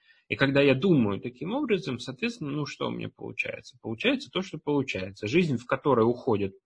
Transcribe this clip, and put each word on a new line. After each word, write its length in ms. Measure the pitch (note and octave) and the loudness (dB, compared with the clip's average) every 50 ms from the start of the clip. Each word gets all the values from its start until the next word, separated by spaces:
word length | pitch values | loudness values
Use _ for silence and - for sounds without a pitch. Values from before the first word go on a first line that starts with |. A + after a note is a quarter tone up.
| _ _ _ _ _ - | _ _ _ _ _ -6
И 60 | A2 | 0
когда 260 | - C#3 C3+ C3+ C#3 | 0 2 2 4 6
я 140 | C#3+ C#3+ C3 | 6 6 6
думаю 440 | C3 D#3+ G3 E3+ C#3 A2+ G2+ G2 F#2 | 4 4 4 6 6 4 2 0 -2
таким 320 | - B2 B2 - D3 F3 A3 | -6 -8 -10 -8 -8 -6 -4
образом, 460 | C#4 D4+ A#3 G#3+ F3+ D3+ D3 B2+ A2+ | -4 -2 0 -2 -2 -2 -4 -8 -8
соответственно, 520 | - - C3 - - A#3+ A#3 - D#3+ C#3 | -8 -10 -10 -6 -6 -6 -6 -6 -8 -6
ну, 140 | C#3+ D3+ D3 | -4 -4 -4
что 220 | C3+ - - C#3 A#2+ | -6 -6 -6 -6 -6
у 40 | |
меня 180 | A#2+ A#2+ A2+ A2+ | -4 -6 -8 -10
получается? 680 | - - - A2+ A#2 - - - - - - - - _ | -10 -12 -12 -12 -8 -6 -6 -6 -8 -10 -12 -18 -20 _
Получается 480 | - A2 A2+ A2+ - A3+ C#4+ C4+ - - | -10 -10 -8 -2 -2 -2 -2 -2 -4 -6
то, 100 | - F3+ | -6 -6
что 160 | F#3+ - - D#3 | -6 -6 -10 -10
получается. 680 | - D3 D3 C#3+ C3+ C3+ - F#2 F#2 G2 F#2+ - - G#2 | -4 -2 0 0 0 -2 -4 -6 -6 -8 -10 -8 -6 0
Жизнь, 300 | B2+ F3 F#3+ D#3 C3 A2+ | 2 2 2 2 0 -2
в 80 | - | -2
которой 380 | - C#3 C3 - D3+ C3 A#2 A2 | -4 -4 -2 2 2 4 6 6
уходят 480 | A#2+ A#2+ A#2+ - - A2 G2+ G2+ F#2+ - - _ | 4 2 0 0 0 0 0 0 -4 -6 -10 _